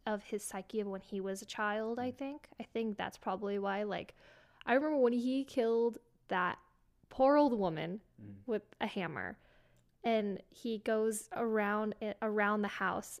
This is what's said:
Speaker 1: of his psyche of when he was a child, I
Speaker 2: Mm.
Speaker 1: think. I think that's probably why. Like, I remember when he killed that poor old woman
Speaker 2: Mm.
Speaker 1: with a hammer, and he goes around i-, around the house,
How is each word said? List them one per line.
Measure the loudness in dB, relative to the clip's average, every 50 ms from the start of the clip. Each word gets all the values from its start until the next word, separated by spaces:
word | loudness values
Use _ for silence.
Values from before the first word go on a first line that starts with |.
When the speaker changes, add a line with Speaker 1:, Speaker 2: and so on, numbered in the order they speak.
| -4
Speaker 1:
of | -4 -4 -4 -4
his | -6 -6 -6 -6
psyche | -6 -8 -10 -10 -6 -4 -4
of | -4
when | -4 -6 -8
he | -8 -6 -6 -4
was | -2 -4 -4 -6
a | -8
child, | -10 -6 -4 -2 -2 -2 -2 -2 -4 -4 -4
I | -4 -6
Speaker 2:
Mm. | -6
Speaker 1:
think. | -6 -8 -8 -8 -10 -14 -20 -16 -16
I | -14
think | -8 -4 -4 -2 -2 -2
that's | -2 -4 -6 -6
probably | -6 -6 -6 -4 -4 -4 -4 -2 -2
why. | -2 -2 -2 -2 -2
Like, | -2 -4 -6 -6 -10 -16 -20 -20 -20 -20 -20 -20 _ _ -8 0
I | 4 4
remember | 4 4 4 4 6
when | 6 6 6
he | 4 2 2 0 0 -2
killed | -2 0 2 2 4 4 4 2 2 0 -4 _ _ _ _ _ -2
that | 0 2 2 0 -2 -4 -12 _ _ _ _ _ _ _ _ -8
poor | 0 4 6 8 8
old | 8 6 6 4 2
woman | 0 0 0 -2 -4 -4 -6 -8 -10 _ _ -18
Speaker 2:
Mm. | -16 -16 -16 -12 -6
Speaker 1:
with | -4 -4 -4 -4 -6 -8 -6
a | -6
hammer, | -4 -2 -4 -4 -4 -4 -6 -6 -8 -8 -12 _ -20 _ _ _ _ _ _ _ _ _ _ -2
and | 0 2 2 0 0 -4 -6 -10 _
he | -18 -10 -6 -6 -6
goes | -4 -2 0 0 2 2 0 -2 -4 -8 -8 -6
around | -4 -2 0 2 2 2 2 0 0 0 -2 -4 -4
i-, | -6 -6 -6 -4
around | -2 0 2 2 4 4 4 2
the | 0 -2
house, | -2 -2 -2 0 0 -2 -6 -8 -14 -14